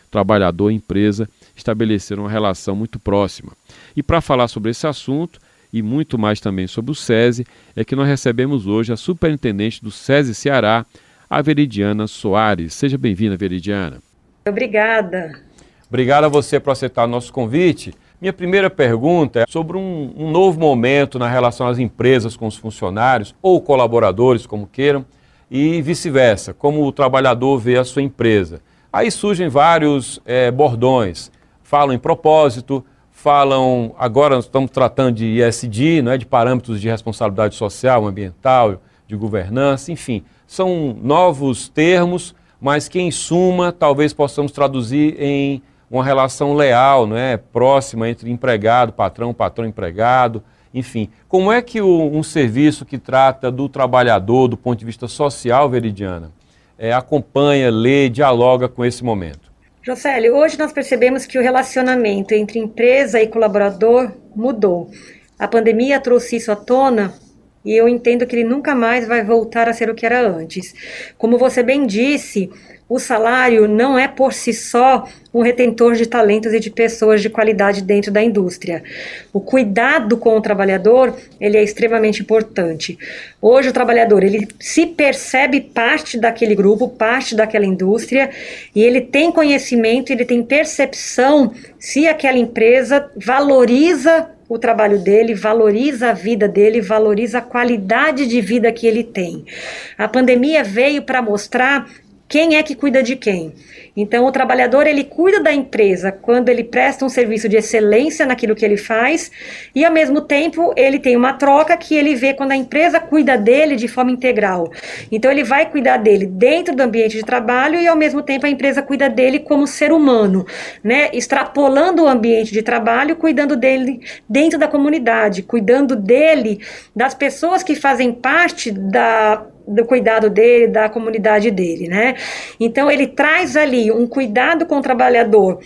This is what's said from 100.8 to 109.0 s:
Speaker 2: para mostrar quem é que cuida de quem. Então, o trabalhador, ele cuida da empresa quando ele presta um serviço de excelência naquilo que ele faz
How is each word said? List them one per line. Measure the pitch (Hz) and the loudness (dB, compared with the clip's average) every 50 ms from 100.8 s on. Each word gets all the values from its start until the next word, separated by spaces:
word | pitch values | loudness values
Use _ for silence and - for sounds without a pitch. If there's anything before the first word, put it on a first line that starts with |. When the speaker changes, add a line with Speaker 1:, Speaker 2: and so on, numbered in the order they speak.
| 254 285 294 285 | 0 2 0 -2
Speaker 2:
para | 285 - 262 254 240 | -4 -4 -4 -2 -2
mostrar | 214 202 202 208 - - 240 254 262 285 277 277 - - - _ _ _ _ _ - | -2 -2 -4 -4 -4 -2 0 0 2 0 -2 -4 -6 -16 -20 _ _ _ _ _ -4
quem | - 294 320 330 302 | 0 0 2 2 2
é | 302 311 | 2 0
que | 311 285 | -2 -4
cuida | - - 285 240 262 262 | -4 -2 0 2 2 0
de | 226 - | 0 -2
quem. | - - 220 196 175 160 156 156 - - - - - - - - | -4 -4 -4 -4 -4 -4 -10 -14 -18 -20 -20 -20 -20 -20 -12 -8
Então, | - 208 208 233 240 247 | -6 -4 -2 0 0 2
o | 269 269 | 2 0
trabalhador, | 277 262 233 254 254 254 240 226 277 294 | 0 0 0 0 0 2 2 4 4 4
ele | 302 302 277 277 | 4 2 0 -2
cuida | - - - 330 381 392 415 | -4 -2 0 2 2 2 2
da | 403 339 294 | 2 2 2
empresa | 277 262 - - - 220 202 185 180 175 196 | 0 -2 -2 0 2 2 2 2 0 -2 -6
quando | 190 - - - 233 247 247 254 | -8 -4 -2 0 0 2 2 2
ele | 240 233 226 | 0 0 -2
presta | 233 - 247 254 269 269 - 269 | -4 -2 0 0 0 0 -2 -4
um | 262 | -4
serviço | - - 240 214 220 226 220 | 0 0 0 0 -2 -4 -2
de | 226 196 220 | 0 2 0
excelência | 214 220 - 226 214 208 208 226 269 320 302 - 311 | 2 0 0 0 2 4 4 4 2 0 0 -2 -2
naquilo | 269 247 247 - 214 214 | -2 -2 -2 -2 -2 -2
que | 214 220 | 0 0
ele | 208 208 202 | 0 0 0
faz | 202 - 226 220 | -2 -2 -2 0